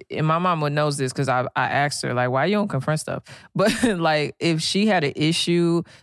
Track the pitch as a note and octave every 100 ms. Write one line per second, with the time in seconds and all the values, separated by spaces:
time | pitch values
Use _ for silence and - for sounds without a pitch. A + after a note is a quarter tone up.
0 | - - D#3 E3 F#3 E3 D3 D3 D3+ C#3
1 | B2+ C3+ C3+ B2+ B2 - B2+ C3 C#3+ -
2 | C3 B2 B2 C3 E3 G#3 G3+ C3 D3+ D#3
3 | - B2+ - - - - G3+ A#3 A#3 F3+
4 | E3 D3+ D3 - E3+ D#3+ - G3 G#3+ F#3
5 | C#3+ - D#3 E3 - F3 E3+ E3+ - -